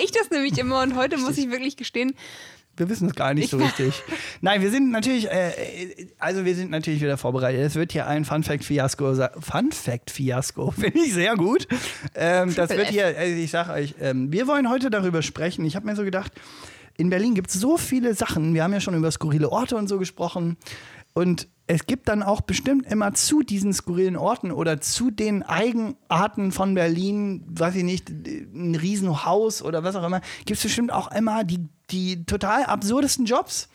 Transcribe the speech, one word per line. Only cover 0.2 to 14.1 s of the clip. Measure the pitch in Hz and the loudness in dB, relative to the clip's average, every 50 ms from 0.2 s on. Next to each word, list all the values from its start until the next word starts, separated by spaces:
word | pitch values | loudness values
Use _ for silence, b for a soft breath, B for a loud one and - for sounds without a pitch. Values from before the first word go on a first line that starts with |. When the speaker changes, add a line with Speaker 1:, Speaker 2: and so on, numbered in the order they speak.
| 427 - | 0 0
Speaker 1:
nämlich | 339 285 269 277 - 240 | 0 0 0 0 0 0
immer | 254 247 262 262 | 0 0 0 0
und | 262 262 254 | 0 0 0
heute | 254 254 269 - 277 | 0 0 0 0 0
muss | 254 262 | -2 0
Speaker 2:
Richtig. | - 285 277 | 0 -2 -2
Speaker 1:
ich | 247 | -2
wirklich | 240 254 262 285 - - | -2 -4 -4 -6 -6 -8
gestehen, | 247 - - 233 247 262 277 B B B B B B B B B B B _ - | -8 -6 -2 -2 -2 -2 -2 B B B B B B B B B B B _ -4
Speaker 2:
Wir | 175 180 | -2 -2
wissen | 226 214 180 170 | 0 0 0 0
es | 139 | 0
gar | - 135 135 139 | 0 0 2 2
nicht | 151 147 - | 2 2 2
so | - 131 | 2 2
Speaker 1:
Ich | - | 2
Speaker 2:
richtig. | - - - 135 131 - - - B 320 277 B B B B | 2 2 2 0 0 0 -2 -6 B -8 -8 B B B B
Nein, | B 185 202 202 | B 2 2 4
wir | 190 202 | 4 2
sind | 226 277 277 254 | 2 4 2 2
natürlich, | 233 220 214 262 262 247 214 208 | 2 2 2 2 2 2 0 0
äh, | - 185 180 175 165 - - 180 - 175 180 185 - - 180 180 - - | 0 0 0 0 -2 -4 -8 -8 -8 -10 -10 -10 -12 -14 -18 -18 -12 -6
also | - 160 185 190 185 | -4 -2 -2 0 0
wir | 180 180 | 0 0
sind | 175 185 185 | 0 -2 -4
natürlich | 185 165 151 160 156 147 | -4 -4 -2 0 0 0
wieder | 147 143 139 135 | 2 0 0 0
vorbereitet. | - 123 127 131 131 127 131 131 | 0 0 0 2 2 2 2 2
Es | 139 151 151 | 0 0 2
wird | 156 165 165 | 0 0 0
hier | - 160 127 - | 0 -2 -2 0
ein | 147 151 151 | 0 0 0
Fun-Fact-Fiasko | - 151 151 156 - 151 143 - - 143 143 131 135 - - 143 135 135 | 0 0 -2 0 0 -2 -2 -2 0 0 2 2 2 0 0 0 2 2
sa-, | 131 131 - - - 156 - - 143 226 294 - - - - | 2 2 0 -2 -4 -8 -4 -2 0 0 0 0 -2 -4 -4
Fun-Fact-Fiasko, | 120 120 - - - - 139 127 123 127 131 - - - 131 - | -4 -4 -4 -8 -6 -4 -2 0 0 0 -2 -4 -4 -4 -2 -2
<laughs> | - - | -2 0
finde | 214 196 - 302 | 0 2 2 4
ich | 339 285 196 | 2 2 2
sehr | 175 170 208 226 | 2 2 2 2
gut. | 202 165 196 247 370 - - 240 247 B B B B B 143 B | 2 2 4 4 2 2 0 -4 -4 B B B B B -10 B
Ähm, | - 160 170 180 180 185 180 165 | 0 2 4 4 4 4 2 2
das | 180 175 165 | 2 2 2
Speaker 1:
Triple | 190 190 | 2 2
Speaker 2:
wird | 208 - | 2 2
Speaker 1:
F. | 208 | 2
Speaker 2:
hier, | 208 196 175 151 151 | 2 2 2 2 0
also | 170 180 170 | 0 -2 0
ich | 165 165 151 | -2 -2 -2
sag | 165 170 170 175 | -2 -2 -2 -2
euch, | 156 151 147 143 156 - | -2 -4 -4 -4 -6 -4
ähm, | 147 139 | -2 -2